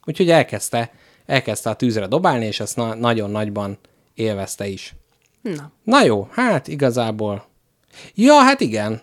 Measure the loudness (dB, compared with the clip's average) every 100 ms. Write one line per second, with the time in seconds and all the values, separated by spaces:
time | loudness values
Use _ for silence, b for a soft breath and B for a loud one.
0 | -8 -2 4 4 4 -2 -4 -4 -6 b
1 | b b b -2 -2 -4 -4 -2 -2 -2
2 | -2 0 0 0 -2 -6 -8 -6 -6 -2
3 | 0 0 -2 -4 -4 -6 -6 -8 _ _
4 | _ -6 -4 -4 -6 -8 -8 -10 -14 -20
5 | _ _ _ _ -10 -10 -12 _ 0 4
6 | 4 2 -2 -4 0 -2 -4 -2 -2 0
7 | -4 -4 -4 -6 -10 _ _ _ _ B
8 | B B 6 8 6 4 0 -2 -4 -6